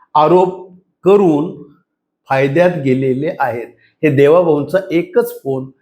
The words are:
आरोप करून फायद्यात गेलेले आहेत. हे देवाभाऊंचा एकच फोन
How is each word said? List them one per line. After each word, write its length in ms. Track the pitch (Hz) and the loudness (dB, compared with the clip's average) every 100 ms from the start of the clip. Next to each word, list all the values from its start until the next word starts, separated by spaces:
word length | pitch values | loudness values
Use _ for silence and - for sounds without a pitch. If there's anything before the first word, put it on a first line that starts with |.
| _ 151 | _ 0
आरोप 580 | 156 180 185 - - - _ _ | 2 2 2 -4 -14 -20 _ _
करून 600 | 175 202 185 147 165 - - _ _ _ _ _ - | 2 2 2 0 -4 -10 -20 _ _ _ _ _ -6
फायद्यात 400 | 135 139 143 180 175 135 | -2 0 2 0 0 -2
गेलेले 460 | 131 131 127 156 - | -2 -2 -2 -2 -2
आहेत. 280 | 131 117 113 _ _ _ | -4 -6 -12 _ _ _
हे 60 | 156 | 0
देवाभाऊंचा 680 | 135 143 170 170 147 143 185 190 | 4 4 4 2 0 -2 -4 -2
एकच 520 | 160 170 240 - - | -4 -2 -2 -2 -6
फोन 280 | 135 135 131 _ | -8 -8 -8 _